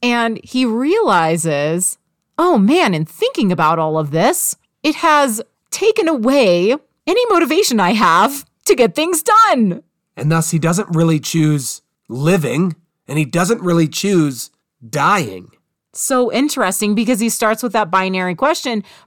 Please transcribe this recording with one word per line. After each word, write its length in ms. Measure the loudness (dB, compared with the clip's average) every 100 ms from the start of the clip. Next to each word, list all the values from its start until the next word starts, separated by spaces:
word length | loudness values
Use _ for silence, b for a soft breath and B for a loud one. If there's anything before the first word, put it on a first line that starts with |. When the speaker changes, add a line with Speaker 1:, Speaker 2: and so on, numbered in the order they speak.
Speaker 1:
And 380 | 0 0 -2 -4
he 220 | -6 -2
realizes, 1300 | 0 0 0 0 2 2 2 0 0 0 -2 -2 -4 -8 _ _ _ -2
"Oh 180 | 0 2
man, 380 | 4 4 2
in 100 | 0
thinking 480 | -4 -4 -4 0 -2
about 260 | 2 2 2
all 200 | 0 -2
of 120 | -2
this, 440 | 0 0 0 -4 -8 _ _
it 140 | -6 -2
has 460 | 2 2 2 -2 -10 _ _
taken 380 | -2 0 0 0
away 640 | 0 2 2 4 4 2 -2 _ _ -2
any 200 | 0 2
motivation 500 | 2 2 0 0 2
I 120 | 2
have 540 | 2 4 4 2 -2 -16 _
to 100 | -2
get 200 | 2 2
things 280 | 2 -2 -2
done." 600 | 2 4 4 4 0 -2 -12 _ _ -6
Speaker 2:
And 160 | 0
thus 180 | 0 0
he 80 | 0
doesn't 360 | 0 -2 -2
really 260 | 0 2 0
choose 640 | -2 0 2 0 -4 -12 _ _ _
living, 680 | -4 0 0 0 -2 -2 -4 _ _ -8
and 120 | -4
he 80 | -2
doesn't 340 | -2 -2 -2
really 260 | 0 0 0
choose 640 | -2 0 0 0 -4 -14 _ _ _ -10
dying. 640 | -2 0 0 -2 -10 -18 _ _ _ _
Speaker 1:
So 400 | -10 -4 -2 0
interesting, 640 | 0 -2 0 -2 -2 -2
because 260 | 0 0 0
he 80 | -2
starts 340 | -2 -2 -2
with 100 | -2
that 180 | -2 0
binary 440 | 0 0 -4 -4
question, 480 | -2 -2 -2 -4 -6 -8 B